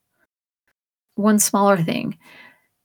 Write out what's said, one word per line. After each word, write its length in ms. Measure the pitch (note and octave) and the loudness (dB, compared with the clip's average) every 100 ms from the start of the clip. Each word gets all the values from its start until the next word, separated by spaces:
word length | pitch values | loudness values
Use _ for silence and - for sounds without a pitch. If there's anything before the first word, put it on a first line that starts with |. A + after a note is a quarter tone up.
| _ _ _ _ _ _ _ _ _ _ _ - | _ _ _ _ _ _ _ _ _ _ _ -2
one 240 | G#3 G#3+ | 2 2
smaller 380 | - G3+ G3+ G3 | 0 0 2 2
thing, 400 | E3 - - - _ - - _ _ _ | 0 -4 -8 -12 _ -20 -20 _ _ _